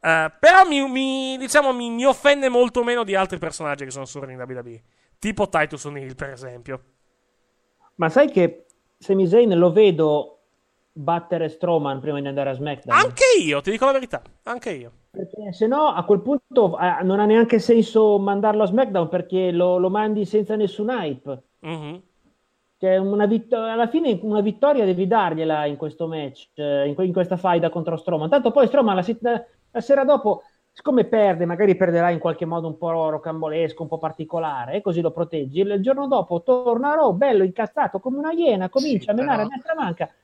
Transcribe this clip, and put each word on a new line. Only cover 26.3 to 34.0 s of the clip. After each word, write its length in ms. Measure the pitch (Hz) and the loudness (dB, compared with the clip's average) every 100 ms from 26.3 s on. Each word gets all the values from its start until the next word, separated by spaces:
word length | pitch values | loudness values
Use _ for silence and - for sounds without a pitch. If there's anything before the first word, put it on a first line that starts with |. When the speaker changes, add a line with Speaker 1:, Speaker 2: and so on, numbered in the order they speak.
| 123 - | -12 -20
Speaker 2:
eh, 340 | - 147 143 143 | -10 -4 -2 -2
in 80 | 147 | -2
que-, 100 | 185 | -2
in 60 | |
questa 240 | 180 180 180 | 0 -2 -2
faida 340 | 185 175 165 | 0 2 0
contro 280 | 175 165 160 | -2 -6 -6
Strowman. 320 | - 165 156 | -4 -2 2
Tanto 220 | 285 240 | 2 2
poi 160 | 233 247 | 4 4
Strowman 280 | 285 233 190 | 4 2 0
la 80 | |
sit-, 420 | 180 226 233 233 233 _ _ | -2 -4 -2 -2 -6 _ _
la 100 | 240 | -10
sera 240 | 226 277 269 | 2 2 4
dopo, 380 | 277 240 - - _ _ | 2 2 -2 -4 _ _
siccome 320 | _ - 254 | _ 0 2
perde, 400 | 214 220 208 170 175 | 2 4 2 2 -2
magari 300 | 175 208 180 | 2 2 4
perderà 340 | 185 170 175 | 2 2 2
in 100 | 170 | 0
qualche 260 | 170 160 165 | -2 -4 -4
modo 220 | 170 165 | -6 -6
un 100 | 156 | -6
po' 320 | 170 165 156 | -4 -2 -2
rocambolesco, 720 | 156 160 160 160 156 165 160 | -4 -6 -8 -6 -2 -4 -4
un 60 | 160 | -10
po' 80 | |
particolare, 800 | 165 | -6